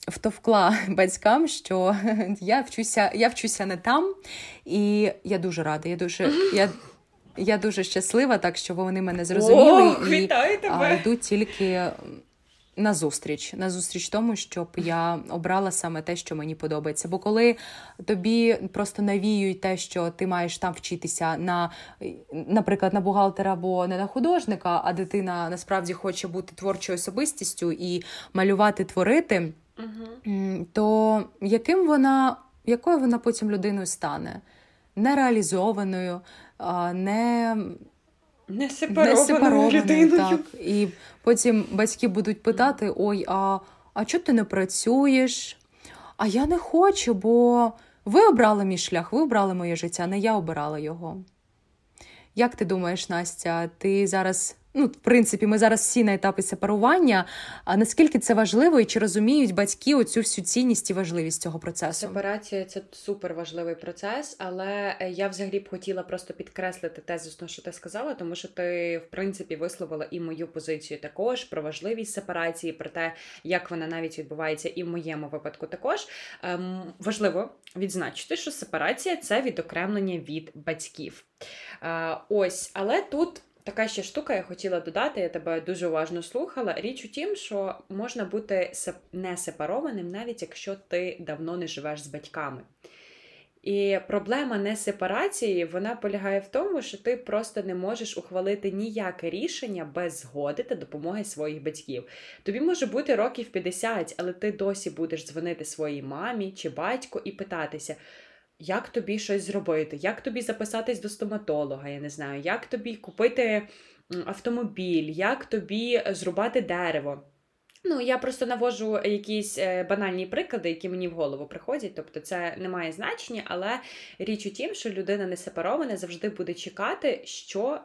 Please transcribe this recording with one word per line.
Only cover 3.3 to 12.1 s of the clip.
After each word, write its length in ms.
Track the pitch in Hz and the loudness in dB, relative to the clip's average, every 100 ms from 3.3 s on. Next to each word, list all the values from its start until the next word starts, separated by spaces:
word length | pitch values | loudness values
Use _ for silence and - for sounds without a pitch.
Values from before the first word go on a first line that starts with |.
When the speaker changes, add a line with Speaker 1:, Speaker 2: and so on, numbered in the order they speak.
| 247 - - 196 | 2 -4 -2 -4
Speaker 1:
не 100 | 180 | -2
там, 380 | 220 277 381 392 - - - - | 2 2 2 -4 -12 -16 -16 -14
і 480 | - 202 208 208 208 - | -2 2 4 4 2 0
я 140 | - 190 | -2 -2
дуже 240 | 180 165 | -2 -2
рада, 260 | 151 151 165 | -2 -2 -2
я 80 | 175 | -2
дуже, 360 | 175 - 226 302 | -4 0 2 2
Speaker 2:
<laughs> 120 | 381 | 2
Speaker 1:
я, 140 | 202 196 - - - _ _ _ - | 4 2 0 -16 -20 _ _ _ -4
я 220 | 190 208 | 0 2
дуже 260 | 208 202 | 0 -2
щаслива, 540 | 185 185 - 233 269 220 | -2 -2 0 2 4 4
так 180 | 180 175 | 2 -2
що 180 | - | -4
вони 280 | 175 185 190 | -4 -2 -2
мене 220 | 185 180 | -2 -2
зрозуміли 580 | 175 202 220 285 302 370 | 0 4 10 12 12 12
Speaker 2:
Ох, 240 | 359 262 - | 12 8 4
Speaker 1:
і, 40 | |
Speaker 2:
вітаю 480 | 320 - 247 302 403 | 4 4 4 4 2
Speaker 1:
а, 20 | |
Speaker 2:
тебе! 320 | 403 170 190 180 | 0 2 4 4
Speaker 1:
йдуть 200 | 208 240 | 2 0
тільки 640 | - 208 208 - 190 185 180 - - | 2 0 0 0 0 0 -2 -6 -14